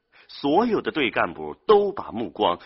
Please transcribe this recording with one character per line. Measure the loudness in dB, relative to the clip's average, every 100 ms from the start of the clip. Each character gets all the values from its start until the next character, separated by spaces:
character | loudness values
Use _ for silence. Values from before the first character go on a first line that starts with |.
| _ _ -20
所 | -6 0 2 2
有 | 0
的 | -2
队 | -2 -2
干 | 0 -2
部 | -4 -12
都 | -4 4 4 4
把 | -4 -10
目 | -8 -8
光 | 0 0 0